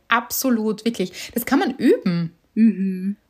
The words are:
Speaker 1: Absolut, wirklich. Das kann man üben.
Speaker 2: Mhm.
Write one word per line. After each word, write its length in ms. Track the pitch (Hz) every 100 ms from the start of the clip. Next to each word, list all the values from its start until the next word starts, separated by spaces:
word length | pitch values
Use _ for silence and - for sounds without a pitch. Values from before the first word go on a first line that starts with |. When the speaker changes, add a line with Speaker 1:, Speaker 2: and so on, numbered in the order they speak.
| -
Speaker 1:
Absolut, 760 | 233 247 - 262 226 214 202
wirklich. 460 | 233 233 185 - -
Das 120 | 240 -
kann 120 | 277
man 140 | 311 -
üben. 560 | 247 494 190 170 165 _ _
Speaker 2:
Mhm. 640 | - 226 185 190 185 190 202 _